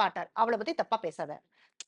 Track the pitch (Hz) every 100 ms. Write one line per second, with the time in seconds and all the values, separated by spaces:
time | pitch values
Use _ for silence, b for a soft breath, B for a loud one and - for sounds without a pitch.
0 | 196 180 - - 226 226 320 330 196 220
1 | 170 151 147 151 _ _ _ -